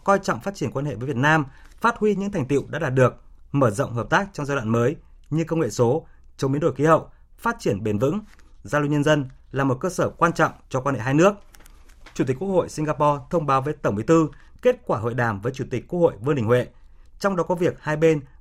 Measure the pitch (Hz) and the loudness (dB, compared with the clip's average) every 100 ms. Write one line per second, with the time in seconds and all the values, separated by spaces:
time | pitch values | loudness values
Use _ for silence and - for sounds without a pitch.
0 | - 196 196 117 196 196 143 135 147 101 | 0 0 0 -6 -6 -6 -6 -4 -6 -6
1 | 131 120 151 160 135 - - - - - | -6 0 4 4 2 -10 -20 -4 -4 0
2 | 214 190 202 202 127 139 107 139 151 131 | 0 0 -4 -4 -2 -2 -2 -6 -2 2
3 | 120 - - - - 139 123 101 135 117 | 2 2 -20 -20 -6 0 2 0 -4 -4
4 | 107 170 202 - 143 139 110 117 120 165 | 0 0 -2 -8 -6 -4 0 0 0 -2
5 | - - - 151 160 165 131 - 120 151 | -14 -20 -6 -4 -2 -2 -2 0 2 0
6 | - - - - 139 139 156 127 151 156 | -4 -20 -18 -6 -2 0 -2 2 4 4
7 | - - - - - - 175 98 110 104 | 2 -20 -20 -8 -6 -4 -4 -2 -2 0
8 | 135 196 - - - - 104 147 143 147 | 0 -2 -8 -20 -20 -18 -4 -2 0 2
9 | 143 151 131 - - 131 139 123 185 - | 2 2 0 -10 -10 -2 0 0 -4 -2
10 | 123 - 170 - 151 - - 131 139 139 | -4 0 0 2 0 -2 -6 -4 -2 -4
11 | 117 143 160 - - - - - - - | 0 4 4 2 -12 -20 -20 -20 -20 -20
12 | - - 131 131 190 185 - - 151 151 | -14 -6 -4 -2 0 0 0 -4 -4 0
13 | 147 143 127 175 147 135 131 156 - 104 | 2 0 -2 -2 2 0 0 -4 -2 -2
14 | 117 165 156 - - - 247 247 - 139 | 4 4 4 -4 -20 -2 0 0 -2 -2
15 | 117 123 120 101 107 - 123 - - 175 | -2 0 -2 -2 -4 -6 -6 -6 -6 0
16 | 165 123 120 147 107 123 113 - - - | 0 0 -2 0 2 2 0 -12 -20 -20
17 | - - 202 180 165 175 175 - - 151 | -20 -4 -2 -2 -2 0 -2 -2 -6 2
18 | 160 156 127 - | 2 2 -4 -16